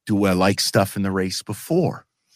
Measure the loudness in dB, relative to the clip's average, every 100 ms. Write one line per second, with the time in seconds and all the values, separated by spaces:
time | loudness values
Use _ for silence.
0 | -2 0 2 4 2 2 0 2 0 -2
1 | -2 0 -2 -4 -10 -12 -2 0 0 -2
2 | _ _ _